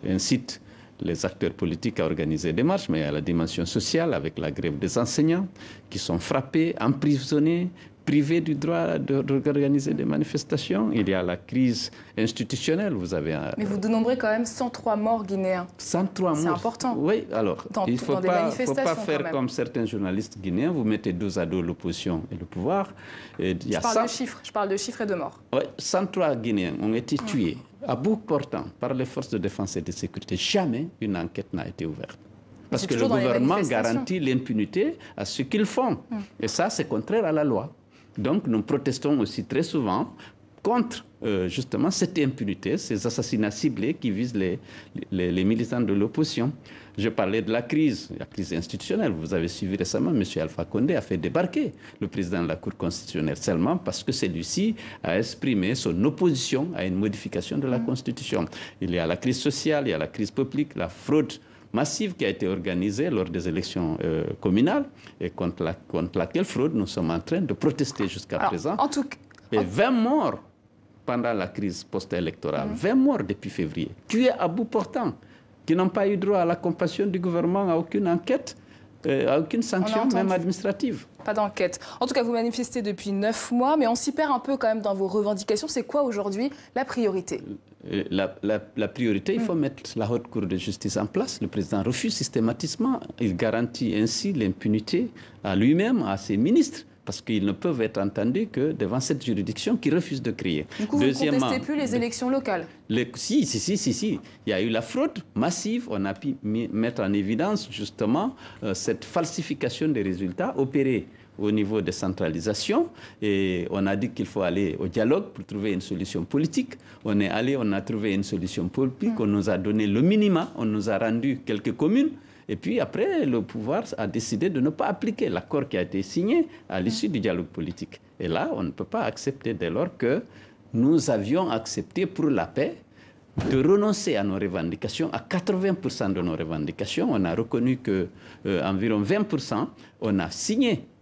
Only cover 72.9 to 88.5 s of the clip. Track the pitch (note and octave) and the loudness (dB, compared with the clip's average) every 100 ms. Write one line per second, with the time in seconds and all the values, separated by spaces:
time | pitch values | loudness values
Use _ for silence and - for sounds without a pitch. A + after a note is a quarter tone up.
72.9 | C4 C4 C4 G2+ G#2 - - E2 - D2 | 4 4 4 0 -4 -4 -2 -2 -2 -6
73.9 | - - A3 B3+ - F3 F3+ A3+ A3 G3 | -6 -2 4 4 4 0 0 0 0 0
74.9 | C4+ G3+ - - - - - - E3 F#3 | -2 -2 -4 -14 -20 -20 -20 0 4 4
75.9 | G3+ G3+ G3+ F#3+ G3+ E3+ E3+ F3 E3 F3 | 4 2 2 2 4 4 2 0 0 0
76.9 | - G3+ F#3 F3+ E3+ E3+ F#3+ G3 E3 E3 | 0 0 0 0 2 2 2 4 2 2
77.9 | G3+ G3 F3 - C4 - - - - - | 0 2 2 2 -2 -2 -14 -20 -20 -20
78.9 | - - C3+ - C#3 D#3+ A#3 A3+ F#3+ F#3+ | -6 0 2 4 4 2 0 0 2 2
79.9 | A3 B3 G3 F#3+ F#3 E3+ F#3+ G3 G3 C4+ | 4 4 4 4 2 2 0 0 0 -2
80.9 | D3+ - - - G#3+ G#3 G3+ F3+ - - | -2 -8 -10 -2 0 0 2 0 0 -12
81.9 | - B3+ C4+ A#3 A#3 A#3 A#3 A#3+ B3+ G#3 | -2 0 2 2 2 0 0 -2 -2 -2
82.9 | G3 G3+ G3 G#3 A3+ - A#3+ C4 D#4 A#3+ | -4 -2 0 2 0 0 2 4 6 4
83.9 | A#3+ - C#4+ D4+ C4 B3 C4+ A3+ A3 G#3 | 2 0 0 2 2 0 0 2 2 0
84.9 | G3 F#3+ G3+ G#3 G3+ G3+ G#3+ D#4 - - | 0 0 2 2 0 0 0 0 -4 0
85.9 | D4 C#4 G#3 G3+ G3 C4 C#4 - - C4 | 2 2 0 -2 0 -2 -4 -8 -4 -2
86.9 | - A3 F3+ F3 D3+ - - - - F2+ | 0 2 2 -2 -6 -6 -12 -14 -18 -4
87.9 | G2 - F#2 F#2+ - G2+ | -2 0 0 0 0 0